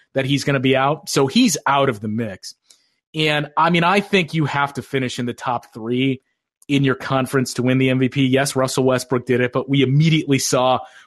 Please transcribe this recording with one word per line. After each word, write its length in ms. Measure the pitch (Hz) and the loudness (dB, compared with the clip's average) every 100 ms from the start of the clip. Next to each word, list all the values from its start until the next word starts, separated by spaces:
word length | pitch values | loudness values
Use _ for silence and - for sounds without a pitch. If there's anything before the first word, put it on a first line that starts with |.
| _ | _
that 120 | 135 131 | -4 -2
he's 180 | 139 | -2
gonna 160 | 151 139 | 0 0
be 160 | 131 131 | 2 2
out. 340 | 135 151 - | 2 -2 -4
So 180 | - 139 | -2 0
he's 300 | 226 247 - - | 2 2 0 0
out 220 | 139 139 | 0 0
of 100 | 107 | -2
the 80 | 107 | -6
mix. 480 | 107 113 95 - - _ _ _ _ _ | -6 -6 -10 -18 -20 _ _ _ _ _
And, 380 | 156 156 151 147 - | -4 0 0 -2 0
I 140 | 160 | 2
mean, 140 | 175 | 2
I 160 | 170 202 | 2 2
think 340 | 202 196 165 | 2 0 0
you 120 | 160 143 | -2 -2
have 280 | 135 143 | 0 -2
to 80 | - | -4
finish 380 | - 135 127 - | -6 -4 -4 -6
in 60 | 120 | -8
the 80 | |
top 400 | 117 - 117 - | -6 -6 -6 -8
three 480 | - 110 123 135 131 _ _ _ _ - | -12 -4 -2 0 -2 _ _ _ _ -4
in 160 | 139 | 0
your 120 | 135 127 | 2 0
conference 580 | - 135 127 135 123 - | -2 -2 0 -2 -2 -2
to 80 | |
win 140 | 123 131 | 0 2
the 120 | 131 | 2
M 100 | 131 | 2
V 100 | 127 | 0
P. 160 | 143 131 | 0 2
Yes, 300 | 131 143 131 | 2 0 0
Russell 280 | 131 - | -2 0
Westbrook 420 | 131 127 - 127 120 | 2 0 0 -4 0
did 160 | 123 | 0
it, 120 | 123 | 0
but 160 | 135 131 | -2 -2
we 140 | 139 | 0
immediately 560 | 127 139 160 156 139 139 | 2 4 4 2 2 0
saw 400 | - 135 127 127 - - | 0 0 2 0 -4 -18